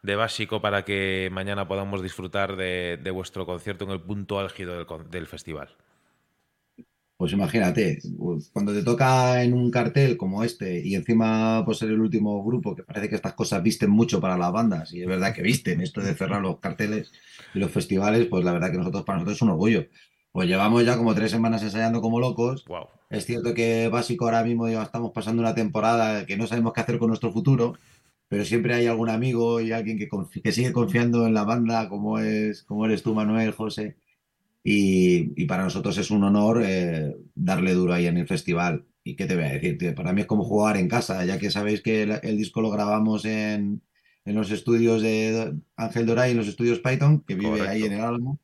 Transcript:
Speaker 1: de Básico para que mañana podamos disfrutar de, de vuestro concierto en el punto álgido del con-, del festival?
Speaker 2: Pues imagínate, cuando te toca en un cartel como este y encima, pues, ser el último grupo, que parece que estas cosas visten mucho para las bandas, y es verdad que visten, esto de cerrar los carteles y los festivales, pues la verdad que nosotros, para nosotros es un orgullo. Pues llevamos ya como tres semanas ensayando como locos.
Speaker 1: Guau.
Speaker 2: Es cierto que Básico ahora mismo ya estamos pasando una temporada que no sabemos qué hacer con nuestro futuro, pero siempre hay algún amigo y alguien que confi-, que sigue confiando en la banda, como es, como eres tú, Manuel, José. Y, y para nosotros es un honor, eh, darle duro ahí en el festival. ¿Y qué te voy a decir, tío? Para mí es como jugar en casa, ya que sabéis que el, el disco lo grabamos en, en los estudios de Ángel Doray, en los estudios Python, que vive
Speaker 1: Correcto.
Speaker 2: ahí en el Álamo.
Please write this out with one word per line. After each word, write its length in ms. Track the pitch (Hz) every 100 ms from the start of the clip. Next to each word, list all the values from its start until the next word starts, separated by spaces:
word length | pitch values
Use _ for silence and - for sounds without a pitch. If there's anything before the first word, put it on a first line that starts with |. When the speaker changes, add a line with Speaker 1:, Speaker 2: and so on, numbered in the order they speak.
Speaker 1:
de 140 | 98 101
Básico 460 | 113 - 107 107
para 200 | 104 101
que 460 | 95 98 95 95 92
mañana 380 | 95 98 101 92
podamos 340 | 98 98 98
disfrutar 540 | 92 - 92 98 95 95
de, 420 | 92 90 87 85
de 60 | 85
vuestro 340 | 92 92 95
concierto 400 | 87 87 104 92
en 60 | 98
el 100 | 95
punto 380 | 85 104 95 101
álgido 340 | 95 - 90 87
del 80 | 80
con-, 240 | 80 82
del 160 | 87 78
festival? 420 | 78 - 76 67 _ _ _ _ _ _ _ _ _ _ - - _ _ _
Speaker 2:
Pues 140 | -
imagínate, 640 | 101 95 113 92 82 92 73 - - 87 80 -
cuando 180 | - 101
te 100 | 104
toca 600 | 120 120 131 131 127 123
en 100 | 123
un 180 | 123 123
cartel 460 | 120 117 143 135 117
como 260 | 95 98
este 380 | 117 - 95 87 95
y 80 |
encima, 680 | 98 82 113 110 110 113 113 107
pues, 100 | 107
ser 120 | 110
el 100 | 110
último 420 | 110 107 104 104
grupo, 320 | 104 123 -
que 80 | 90
parece 260 | - 104 98
que 60 | 101
estas 180 | 95
cosas 280 | - - 98
visten 280 | 95 - 104
mucho 320 | 104 117 98
para 160 | 95 90
las 140 | 87
bandas, 400 | 101 117 85 78
y 80 | 87
es 40 | 90
verdad 280 | 92 98
que 80 | 113
visten, 400 | 95 - - 82
esto 180 | 92 -
de 140 | 98
cerrar 260 | - 95 101
los 200 | 95 80
carteles 520 | - - 107 107 - - - - -
y 60 | 98
los 120 | 98
festivales, 540 | - - 95 104 110 117
pues 160 | 92
la 100 | 87
verdad 180 | 85 90
que 80 | 90
nosotros, 240 | 90 98
para 140 | - 95
nosotros 180 | 87 101
es 60 |
un 80 | 117
orgullo. 360 | 80 107 107 - _ _ _ _
Pues 160 | 90 90
llevamos 380 | 92 104 117
ya 120 | 120 120
como 180 | 117
tres 160 | 107 110
semanas 300 | 113 113 110
ensayando 380 | 107 113 113 117
como 180 | 113 117
locos. 440 | 127 117 120 135 -
Speaker 1:
Guau. 200 | 85 - _ _
Speaker 2:
Es 140 | 110
cierto 300 | - 117 113
que 340 | 117 113 113 113
Básico 380 | 120 120 120 117
ahora 180 | 113
mismo 240 | 117 117 117
ya 140 | 113
estamos 280 | 104 120 117
pasando 280 | - 107 117
una 140 | 113
temporada 720 | 113 107 110 107 117 110 107 92
que 100 | 98
no 100 | 113
sabemos 280 | 120 117
qué 80 | 117
hacer 160 | 113 117
con 100 | 113
nuestro 240 | 110 113
futuro, 440 | 110 139 135 117 - _ _ _ _ _
pero 160 | 101
siempre 300 | 85 117 120
hay 120 | 120 120
algún 220 | 113 113
amigo 520 | 110 127 117 117 117
y 120 | 113
alguien 260 | 113 107 110
que 100 | 104
confi-, 340 | 101 90 -
que 100 | 113
sigue 180 | 107 123
confiando 560 | 123 110 120 120 117 113
en 60 |
la 100 | 110
banda, 440 | 104 120 113 117 104
como 300 | 101 107 110
es, 420 | 110 107 107 101
como 220 | _ 104
eres 180 | 110 104
tú, 120 | 117
Manuel, 380 | 107 107 113 110
José. 440 | - 107 104 107 - _ _ _ _ _ _
Y, 680 | - 104 98 95 90 87 78 -
y 40 | 82
para 180 | 92
nosotros 320 | 92 95 101 95
es 140 | 92
un 120 | 107
honor, 380 | 101 104 107 107
eh, 540 | 98 92 87 80 76 - -
darle 380 | - 90 92 92
duro 220 | 90 90
ahí 120 | 87 87
en 120 | 87
el 80 | 80
festival. 580 | 87 - 85 87 76 - _
¿Y 140 | - -
qué 80 |
te 100 | 95
voy 100 | 92
a 80 | 76
decir, 260 | 69 85 76
tío? 160 | 87
Para 180 | 71 87
mí 80 | 98
es 60 | -
como 180 | 107
jugar 320 | 87 104 107 101
en 120 | 87
casa, 360 | 120 - 92
ya 140 | 90 95
que 120 | 101
sabéis 300 | 104 104 107
que 220 | - 156
el, 180 | 104 107
el 140 | - 104
disco 240 | 107 110
lo 100 | 110
grabamos 540 | 104 104 107 110 107
en, 560 | 110 110 107 107 101 104 _ _ _ _ -
en 80 |
los 160 | 104 101
estudios 500 | 107 - 117 117 113
de 540 | 110 110 110 113 113 151 - -
Ángel 280 | 113 117
Doray, 280 | 113 117 127
en 40 | 117
los 120 | 104
estudios 320 | 98 120 117
Python, 440 | 127 135 143 151 -
que 80 |
vive 160 | 95 107
Speaker 1:
Correcto. 200 | - 95
Speaker 2:
ahí 140 | 107
en 80 | 107
el 60 | 101
Álamo. 360 | 117 120 123 147